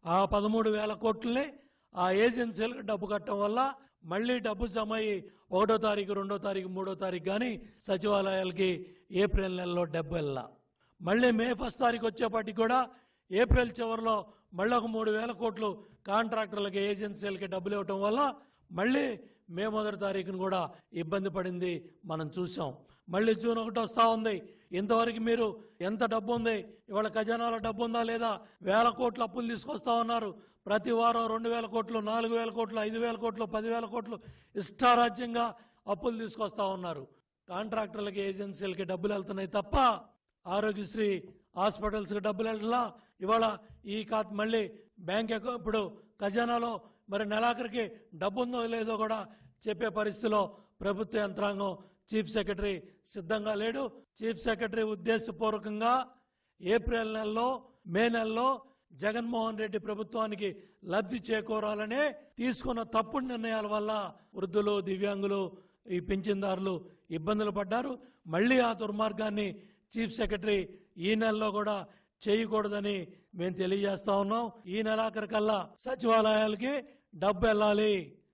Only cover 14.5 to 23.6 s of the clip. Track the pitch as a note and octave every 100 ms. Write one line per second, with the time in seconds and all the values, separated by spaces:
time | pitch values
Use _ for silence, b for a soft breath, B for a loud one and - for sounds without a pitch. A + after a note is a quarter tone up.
14.5 | F3 G#3 A#3+ A3+ A3 A3 G#3+ A#3 A3+ A3+
15.5 | G3 G#3+ F#3 B B - G#3 A3+ A3 G#3+
16.5 | G#3 G3+ F#3+ G3+ G3+ G#3 G3+ G3+ F#3+ F#3+
17.5 | F#3+ F#3 G3+ G3 G3 G3+ A#3 C#4+ - B
18.5 | B B E3+ G#3+ C4+ C#4 G#3+ B B -
19.5 | E3+ G#3+ G#3+ G#3+ G3+ G3+ G3 F3 F#3 F#3
20.5 | F#3 D#3+ B B F3 E3 G3 G3 F#3+ F3+
21.5 | F3+ F3+ F3 F3 B E3+ D#3+ D#3 F#3 F3+
22.5 | F#3 D3+ C3 b b b F3+ A3+ A3 A3+
23.5 | A3+